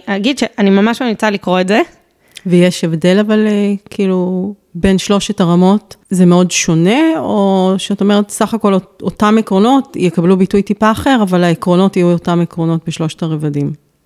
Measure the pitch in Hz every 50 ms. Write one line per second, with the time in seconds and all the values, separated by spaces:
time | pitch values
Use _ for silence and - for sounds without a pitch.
0 | - - 196 196 202 247 285 240 240 - - - 202 196 196 196 202 226 233 -
1 | 277 240 214 - - 214 202 196 - - 180 185 185 185 202 233 349 - - _
2 | _ _ _ _ _ _ - - - 190 175 175 175 180 175 - - 170 160 160
3 | 151 180 185 202 214 208 214 214 214 214 208 202 208 202 202 196 _ - - -
4 | 202 190 185 185 180 180 185 185 185 202 208 _ _ _ - 175 160 190 190 185
5 | - - 208 202 - - 208 - 196 165 175 175 180 185 196 208 - - - _
6 | _ - 196 180 185 170 175 175 180 175 - - - - 170 160 165 180 220 277
7 | 320 320 320 320 - - 208 214 196 196 190 190 185 185 190 185 - - 202 196
8 | 208 202 208 202 208 202 - - 220 202 - 214 - 202 196 185 185 - _ -
9 | - - - - 220 208 214 220 220 - 202 190 202 233 269 277 247 - - -
10 | 180 175 170 - 165 175 190 185 190 180 - 202 196 - 202 - 214 214 220 -
11 | - 285 269 240 214 185 180 175 175 175 165 165 - 185 175 175 190 196 190 196
12 | 180 175 175 170 - - 175 170 170 165 - - 165 165 165 165 - - 156 -
13 | 165 160 - - 175 165 156 151 151 151 143 143 143 147 156 - _ _ _ _
14 | _